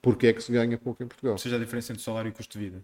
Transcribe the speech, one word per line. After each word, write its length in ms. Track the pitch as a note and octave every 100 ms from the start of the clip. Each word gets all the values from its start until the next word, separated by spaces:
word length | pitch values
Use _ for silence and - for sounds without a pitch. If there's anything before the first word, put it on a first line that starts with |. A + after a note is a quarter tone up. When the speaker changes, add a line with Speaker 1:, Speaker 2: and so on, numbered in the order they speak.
Speaker 1:
porque 260 | B2 A#2 A#2+
é 60 |
que 80 | A2
se 100 | -
ganha 260 | A#2+ A#2 A#2
pouco 240 | B2+ A2+
em 60 | B2
Portugal. 260 | - C3
Speaker 2:
Ou 40 | G2+
seja, 180 | B2 A#2+
a 40 |
diferença 340 | A2+ A#2+ A#2
entre 80 | A2
o 20 |
salário 260 | - A2+ A2
e 20 |
o 20 |
custo 240 | - G#2 G#2+
de 80 | G2+
vida. 180 | F#2